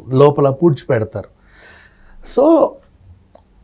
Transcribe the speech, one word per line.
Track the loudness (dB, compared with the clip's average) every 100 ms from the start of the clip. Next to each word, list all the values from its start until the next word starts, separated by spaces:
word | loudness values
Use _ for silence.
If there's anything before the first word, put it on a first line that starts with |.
| -4
లోపల | 2 2 2 -2
పూడ్చి | 0 -2 -2 -4
పెడతారు. | -6 -4 -12 -16 _ _ _ -20 -20 _ _ _ -20 -8 0
So | 2 2 0 -4 _ _ _ -20 _ _ _ _